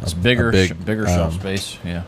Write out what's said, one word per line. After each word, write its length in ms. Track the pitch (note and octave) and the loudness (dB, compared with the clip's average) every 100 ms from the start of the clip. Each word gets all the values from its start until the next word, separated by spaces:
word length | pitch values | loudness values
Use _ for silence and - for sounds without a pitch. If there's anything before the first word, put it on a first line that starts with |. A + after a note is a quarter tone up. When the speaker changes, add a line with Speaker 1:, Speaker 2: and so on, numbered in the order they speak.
Speaker 1:
It's 120 | - | -6
bigger 340 | E2+ G#2 B2 A#2 | 0 2 4 4
Speaker 2:
a 40 | |
big, 180 | G2+ F#2 | 4 2
Speaker 1:
sh-, 140 | D#2+ | 0
bigger 220 | F2+ A2 G2+ | -4 -2 0
shelf 280 | F2+ E2 | 2 0
Speaker 2:
um, 60 | E2 | -2
Speaker 1:
space, 360 | F#2+ G2 - - | -4 -4 -6 -10
yeah. 200 | F2 F2 | -8 -8